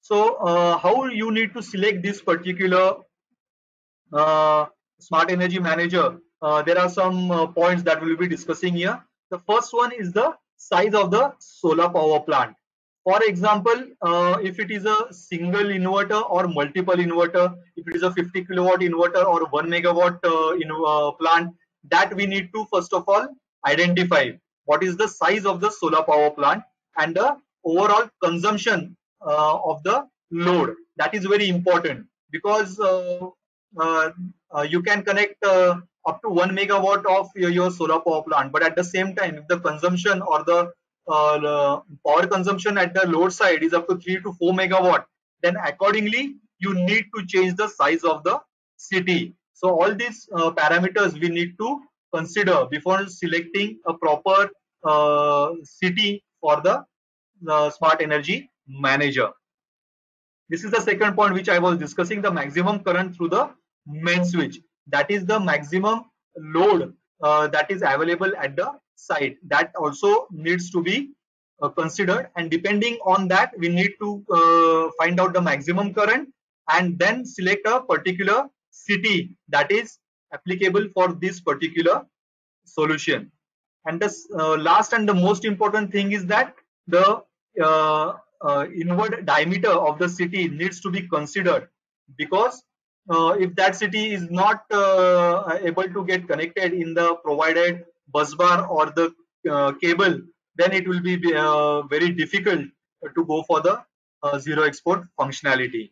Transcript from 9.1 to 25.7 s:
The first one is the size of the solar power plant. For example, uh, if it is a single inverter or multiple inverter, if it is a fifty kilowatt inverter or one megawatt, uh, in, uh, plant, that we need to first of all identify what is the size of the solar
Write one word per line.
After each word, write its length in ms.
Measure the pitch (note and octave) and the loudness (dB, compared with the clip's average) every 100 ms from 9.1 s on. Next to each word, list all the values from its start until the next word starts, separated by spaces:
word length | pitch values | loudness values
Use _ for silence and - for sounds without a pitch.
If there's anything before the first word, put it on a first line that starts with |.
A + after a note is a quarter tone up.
| _ _ | _ _
The 80 | F3+ | -12
first 340 | - A3 - | 0 0 0
one 200 | A#3 A#3+ | -2 -2
is 180 | A#3+ F3+ | -2 -4
the 240 | F#3+ C#4 D#4+ _ _ | 0 0 -2 _ _
size 360 | - F3+ G#3 | -2 0 2
of 180 | G#3 F#3+ | 2 2
the 220 | G#3 C#4 - | 2 0 -2
solar 480 | - - E3+ D#3 F3+ | -20 -4 0 2 2
power 300 | F3 D#3 D3+ | 2 2 2
plant. 380 | D#3 C#3 A#2 - _ _ _ _ F#3 | 2 0 0 -8 _ _ _ _ 0
For 180 | G3+ | 2
example, 640 | A3 F3+ G#3 G#3+ F#3+ A#3 C4 - | 2 2 2 2 2 0 -2 -6
uh, 360 | E3+ F3 F3 G3 | 0 2 2 2
if 160 | F#3+ F3+ | -2 -6
it 100 | G3 | -6
is 160 | G#3 G3+ | -4 0
a 220 | G#3+ A#3 | 0 -2
single 520 | - - F3 F3 G3 | -10 -10 -6 -2 0
inverter 680 | G3+ F#3+ F#3 G3 G3 G#3+ A3 | 0 0 0 0 0 -2 0
or 180 | F3+ F3+ | 0 0
multiple 460 | E3 F#3+ F#3+ F3+ F3+ | -2 -2 -2 0 0
inverter, 600 | F3 E3+ E3+ F3+ F3+ F3+ - - | 2 0 0 2 0 -2 -18 -16
if 100 | E3 | -8
it 80 | E3+ | -2
is 80 | |
a 80 | F3+ | -2
fifty 320 | F3+ F3 F#3+ | -2 -4 -6
kilowatt 380 | F3+ F3+ F3+ F3+ | -4 0 2 2
inverter 440 | F3+ E3 F3 F3 F#3 | 2 2 2 2 2
or 200 | E3+ D#3+ | 2 0
one 240 | D3 E3+ | -2 -2
megawatt, 500 | E3+ F3 F3 F3+ F3+ F3 | 0 0 2 2 2 0
uh, 300 | D#3+ D#3+ F3 | 0 0 -2
in, 140 | D#3 | -4
uh, 420 | D#3 D#3 D3+ D3 | -4 0 0 0
plant, 420 | - D#3+ E3+ F3 - _ _ C#3+ | -2 2 2 0 -12 _ _ 0
that 240 | E3+ G3 | 0 0
we 120 | G3 G3+ | -2 -4
need 260 | G3 F#3 | -4 -6
to 120 | A3 G#3+ | -10 -2
first 180 | F#3+ F3 | -2 -2
of 140 | F#3+ F3+ | -4 2
all 180 | G3+ C4+ - _ _ C#3+ | 0 0 -12 _ _ -2
identify 640 | D3+ F3 F3 F3 D#3+ B2+ A2+ _ _ - | 2 2 2 2 2 0 -6 _ _ 0
what 180 | D3+ | 0
is 140 | F#3 F3 | 0 -2
the 100 | G#3 | -4
size 380 | - E3 G#3+ G3 | 0 0 0 0
of 160 | F3 | 0
the 80 | |
solar 340 | G3 | -2